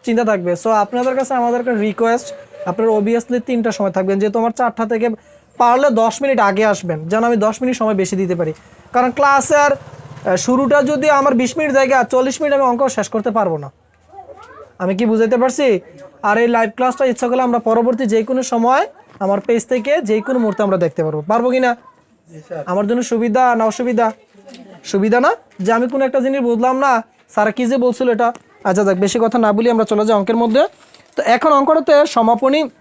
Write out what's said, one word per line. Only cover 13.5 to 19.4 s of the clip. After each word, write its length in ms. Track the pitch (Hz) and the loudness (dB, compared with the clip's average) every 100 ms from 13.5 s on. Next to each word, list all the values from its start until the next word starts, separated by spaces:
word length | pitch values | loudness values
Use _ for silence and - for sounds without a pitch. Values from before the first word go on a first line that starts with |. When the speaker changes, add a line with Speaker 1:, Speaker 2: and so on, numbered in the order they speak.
| 156 | -4
Speaker 1:
না। 120 | 139 _ _ _ _ 381 - 381 440 - - _ | -8 _ _ _ _ -20 -20 -20 -20 -20 -20 _
আমি 140 | 185 190 | -4 0
কি 100 | 233 | 0
বুঝাতে 320 | 220 226 240 | 2 2 2
পারছি? 300 | 254 254 269 185 - - - - | 0 0 0 0 -4 -20 -20 -6
আর 120 | 208 214 | -2 2
এই 100 | 240 | 2
লাইভ 220 | 233 220 220 | 2 0 0
ক্লাসটা 300 | 254 247 262 | -4 0 -2
ইচ্ছা 220 | 233 240 | 0 -2
করলে 160 | 254 | 0
আমরা 160 | 254 233 | 0 0
পরবর্তী 440 | 220 226 240 233 247 | 0 0 0 0 0
যে 140 | 226 | 0
কোনো 180 | 220 262 | 0 -4
সময় 400 | 254 240 233 269 392 - - - | -2 0 2 2 0 -8 -20 -6
আমার 200 | 196 202 | -2 -2